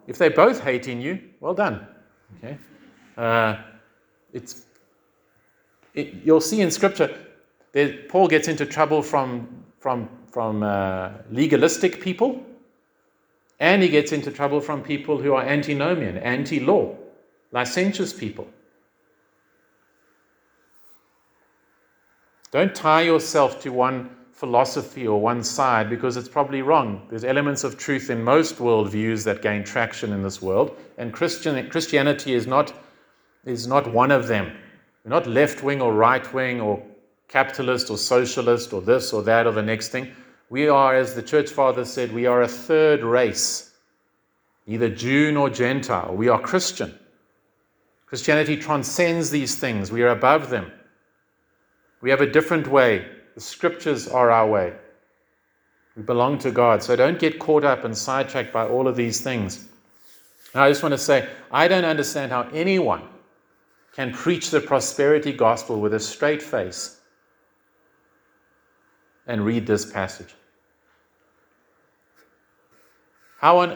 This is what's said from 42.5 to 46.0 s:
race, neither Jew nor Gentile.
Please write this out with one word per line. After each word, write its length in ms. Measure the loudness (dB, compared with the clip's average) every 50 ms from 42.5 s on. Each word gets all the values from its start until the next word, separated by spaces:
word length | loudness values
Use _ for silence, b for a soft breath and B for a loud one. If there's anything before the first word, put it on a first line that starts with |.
| -2 -6 -4 0 2 4 4 4 4 2 2
race, 720 | 2 2 2 2 2 0 -2 -4 -4 -4 -6 -10 _ _ _ _ _ _ _ _ _ _ _ _ _ _ _ _ _ _ _ _
neither 240 | -10 -4 -2 -2 -2
Jew 420 | -2 -4 -2 0 2 2 4 4 2
nor 160 | 2 0 0
Gentile. 680 | 0 0 0 0 0 -2 -4 -4 -4 -4